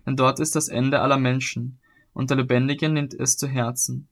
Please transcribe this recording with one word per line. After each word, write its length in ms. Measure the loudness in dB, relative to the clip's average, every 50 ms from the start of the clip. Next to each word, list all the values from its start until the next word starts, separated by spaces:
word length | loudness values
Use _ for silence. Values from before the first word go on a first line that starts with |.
| -6
denn 120 | -4 0 4
dort 220 | 4 4 4 2
ist 160 | -2 -2 0
das 120 | -2 -2 -2
Ende 340 | -2 0 0 2 2 2
aller 160 | 2 4 2 2
Menschen, 600 | 2 2 0 0 -2 -4 -6 -6 -8 -8 -10 -14 _ _ _ _ _ _ -6
und 160 | -4 -2 0
der 80 | 2 0
Lebendige 520 | 2 2 4 4 4 2 0 0 0 0
nimmt 260 | 0 0 0 -2 -4
es 220 | -4 -2 -2 -2 -2
zu 100 | -2 -4
Herzen. 600 | -2 -2 -2 -2 -2 -4 -4 -4 -4 -8 -10 _